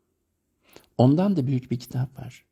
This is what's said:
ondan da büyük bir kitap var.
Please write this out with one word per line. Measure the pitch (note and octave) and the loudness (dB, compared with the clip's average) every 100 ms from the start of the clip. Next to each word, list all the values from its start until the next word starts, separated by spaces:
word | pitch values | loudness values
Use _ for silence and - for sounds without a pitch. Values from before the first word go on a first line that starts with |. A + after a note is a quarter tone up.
| _ _ _ _ _ _ _ - _ - | _ _ _ _ _ _ _ -20 _ 2
ondan | B2+ D3+ G3+ F3+ | 4 4 2 0
da | B2+ | -2
büyük | C3 - | -2 -4
bir | A#2+ | -8
kitap | - B2+ B2+ - | -6 -6 -6 -8
var. | A#2 - _ | -18 -18 _